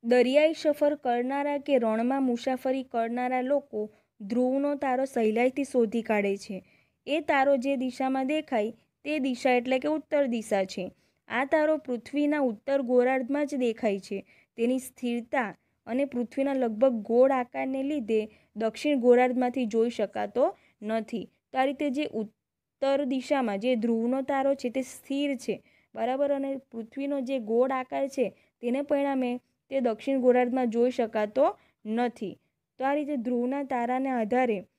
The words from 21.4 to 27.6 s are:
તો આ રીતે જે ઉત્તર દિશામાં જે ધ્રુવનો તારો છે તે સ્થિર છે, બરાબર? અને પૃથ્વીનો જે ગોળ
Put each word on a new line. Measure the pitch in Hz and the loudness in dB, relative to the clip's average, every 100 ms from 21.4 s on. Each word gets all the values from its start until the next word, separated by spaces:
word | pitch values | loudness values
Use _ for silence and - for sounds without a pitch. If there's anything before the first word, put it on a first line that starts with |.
| _ | _
તો | 262 | -2
આ | |
રીતે | 269 277 294 | 0 0 -2
જે | 262 302 | -2 -4
ઉત્તર | - 214 _ _ _ _ _ 269 277 | -4 -8 _ _ _ _ _ 0 0
દિશામાં | 285 262 247 285 240 196 | 0 -2 0 0 0 0
જે | 233 247 | 0 0
ધ્રુવનો | 226 226 233 262 | 2 0 0 -2
તારો | 269 277 269 | 0 0 0
છે | 277 247 | 0 -2
તે | 247 | -4
સ્થિર | 254 - - 277 285 262 | -6 -10 -6 -2 -2 -4
છે, | - 190 _ _ _ | -4 -6 _ _ _
બરાબર? | 220 233 262 285 | -6 -4 0 0
અને | 277 277 269 | 0 -2 -6
પૃથ્વીનો | - 233 220 - 277 285 | -10 -12 -10 -6 -4 -4
જે | 247 269 | -2 -4
ગોળ | 208 233 | 0 2